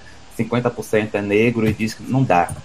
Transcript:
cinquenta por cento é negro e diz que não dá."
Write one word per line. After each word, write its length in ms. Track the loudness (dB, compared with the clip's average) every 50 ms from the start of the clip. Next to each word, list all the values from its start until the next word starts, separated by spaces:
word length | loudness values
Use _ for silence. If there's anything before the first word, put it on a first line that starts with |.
| -20 -20 -20 -20 -20 -14 -6
cinquenta 360 | -6 -4 0 0 0 0 -2
por 140 | -4 -4 -6
cento 320 | 0 0 0 0 0 -4
é 60 | -4
negro 460 | 0 2 2 4 4 2 2 2 0 0
e 40 | 0
diz 180 | 0 -4 -6
que 100 | -6 -8
não 220 | -6 -2 0 0 2
dá." 260 | 4 4 2 2 0 -4 -14